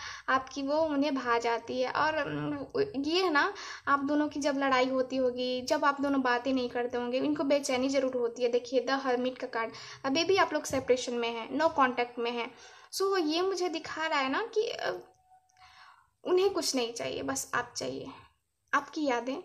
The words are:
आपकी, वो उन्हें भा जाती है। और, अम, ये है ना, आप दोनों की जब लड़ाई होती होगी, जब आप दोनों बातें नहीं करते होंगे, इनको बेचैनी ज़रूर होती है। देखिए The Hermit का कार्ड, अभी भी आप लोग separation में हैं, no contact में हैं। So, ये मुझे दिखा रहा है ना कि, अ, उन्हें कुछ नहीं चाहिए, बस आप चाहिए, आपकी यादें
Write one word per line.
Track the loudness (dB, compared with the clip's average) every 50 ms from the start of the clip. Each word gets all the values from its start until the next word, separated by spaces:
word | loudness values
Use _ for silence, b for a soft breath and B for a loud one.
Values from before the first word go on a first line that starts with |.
| B B B B B 0
आपकी, | 0 0 0 -2 -8 -4
वो | -2 0 2 2
उन्हें | 2 2 2 2 2 2 0
भा | 0 0 2 2 2
जाती | 2 0 0 -2 -2 -4 -2 -2
है। | -2 0
और, | 2 2 2 2 2
अम, | 0 -2 -2 -2 -2 -2 -4 -4 -6 -6 -4 0 0 0 0 -2
ये | -4 -2 0 2 2
है | 2 4
ना, | 4 4 4 2 0 B B B B B B 0
आप | 0 2
दोनों | 2 2 2 2 2 0
की | -2 -2
जब | -2 0 0 2
लड़ाई | 2 2 4 4 2 2
होती | 2 0 0 0 0
होगी, | 0 0 0 0 0 -2 -2 -2 -2
जब | 0 0 0 4 4
आप | 2 2 2
दोनों | 0 2 2 2
बातें | 4 2 2 2 2 0
नहीं | 0 0 0 -2
करते | -2 -2 -2 -2 -2
होंगे, | -2 -2 0 0 0
इनको | 0 0 0 0 2
बेचैनी | 2 2 2 2 0 0 0 0 2
ज़रूर | 2 2 0 0 0
होती | 0 -2 -2 -2 0
है। | 0 2
देखिए | 2 0 0 2 0 0 2 2
The | 0 0 2
Hermit | 0 0 2 0 -2 -4 -4
का | -8
कार्ड, | -6 -4 -4 -4 -4 B B B B B B B
अभी | 0 2 2 4
भी | 4 4
आप | 4 4 4
लोग | 2 -2 -2
separation | 0 -2 0 4 4 2 2 2 -4 -4
में | -2 -2 -2
हैं, | -4 -6 -6 -4 0 2
no | 2
contact | 2 4 4 4 4 4 0 -2 -4 -2 -6
में | -4 -4
हैं। | -4 -4 -6 -8 B B B B B B B B B
So, | -2 0 2 2 2 2
ये | 2 0 0
मुझे | 0 0 0 0 -2 -2
दिखा | -2 -4 -8 -8 -6 -4 -2
रहा | 0 0 2
है | 0 2
ना | 0 -2
कि, | -2 -2 0 0 0 0
अ, | -2 -4 -4 -4 -4 -6 -10 -16 _ _ _ _ -20 -20 _ _ _ B B B B B B B B B B B B _ -2
उन्हें | 2 2 4 4 4
कुछ | 2 0 -2 0 0
नहीं | 0 -2 -2
चाहिए, | -4 -6 -6 -6 -4 -4
बस | -4 -4 -4 -4 -4 -4 -4
आप | -4 -4 -4 -6
चाहिए, | -6 -6 -6 -6 -8 -10 -12 B B B B B _ _ _ _ _ _ -2 0
आपकी | 0 0 -2 -6 -2 0
यादें | 0 0 0 -2 -4 -6 -8